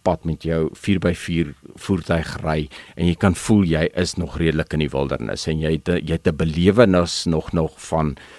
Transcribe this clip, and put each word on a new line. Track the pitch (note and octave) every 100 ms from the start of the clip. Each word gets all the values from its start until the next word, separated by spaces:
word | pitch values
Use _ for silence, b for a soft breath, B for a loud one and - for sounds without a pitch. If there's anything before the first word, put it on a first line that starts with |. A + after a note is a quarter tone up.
pad | - E2+
met | E2+ D#2+
jou | D#2+ E2 D#2+
vier | - - F#2+
by | F2
vier | E2+ - E2 D2+ C#2 - -
voertuig | - F#2+ E2 E2+ D#2+ -
ry | E2 D#2 D2+ B B -
en | F2
jy |
kan | E2 G2+
voel | E2+ - G#2+
jy | F#2 D#2+ E2
is | - F2 -
nog | E2+ -
redelik | E2 D2+ D#2
in | D#2
die | D2
wildernis | C2+ C#2 C2+ A1+ G1+ -
en | D#2
jy | D#2
het | D#2+ -
'n, | F2 D#2
jy |
het | E2 -
'n | D2+
belewenis | E2 D#2 F2+ G2+ A2+ F2+ F2 - -
nog, | D#2 -
nog | F2 D#2 -
van | - D#2+ D#2 C2+ B